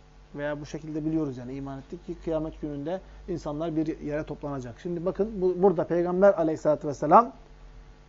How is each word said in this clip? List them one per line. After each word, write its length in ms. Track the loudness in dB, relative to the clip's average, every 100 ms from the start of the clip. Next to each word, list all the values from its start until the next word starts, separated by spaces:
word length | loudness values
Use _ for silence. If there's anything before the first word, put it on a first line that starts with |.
| -20 -20 -16
Veya 260 | -6 -4 -6
bu 60 | -8
şekilde 380 | -10 -6 -4
biliyoruz 320 | -2 0 -2 -4
yani, 160 | -8
iman 240 | -8 -8 -10
ettik 280 | -12 -14 -12
ki 100 | -10
kıyamet 360 | -4 -2 -4 -8
gününde 400 | -8 -6 -6 -6 -8 -16 -8
insanlar 480 | -6 -6 -4 -4 -2
bir 240 | -2 -4
yere 240 | -4 -4
toplanacak. 560 | -6 -8 -8 -8 -8 -10
Şimdi 260 | -6 -4 -2
bakın, 240 | 0 -2 0
bu, 220 | 0 4
burada 220 | 4 4
Peygamber 500 | 0 0 2 6 6
aleyhissalatü 540 | 6 2 2 2 2 0
vesselam 440 | -2 6 8 8 0 -20 -20 -20 -20 -20 -20